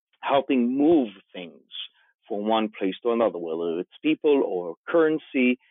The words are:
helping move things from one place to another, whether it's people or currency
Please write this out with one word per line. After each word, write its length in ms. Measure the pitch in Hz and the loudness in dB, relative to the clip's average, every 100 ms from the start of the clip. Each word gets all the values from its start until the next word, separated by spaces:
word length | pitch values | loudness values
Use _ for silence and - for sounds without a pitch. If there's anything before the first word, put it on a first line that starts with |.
| _ _ | _ _
helping 560 | - 139 135 131 120 139 | -2 0 2 0 2 2
move 320 | 151 160 113 95 _ | 4 4 2 -6 _
things 200 | 95 85 71 _ - - _ _ _ - | -16 -16 -18 _ -18 -18 _ _ _ -10
from 180 | 104 107 | -6 0
one 240 | 113 110 - | 0 -2 -4
place 160 | 95 - | -4 -2
to 100 | 120 | -2
another, 260 | 117 107 87 | 0 0 -2
whether 420 | 82 82 85 85 | -6 -4 -4 -4
it's 100 | - - | -8 -6
people 400 | 151 156 151 139 - | -4 0 2 2 2
or 300 | 90 87 - - | -4 -6 -10 -2
currency 720 | 170 156 156 - 139 123 127 _ | 2 2 0 -4 0 0 0 _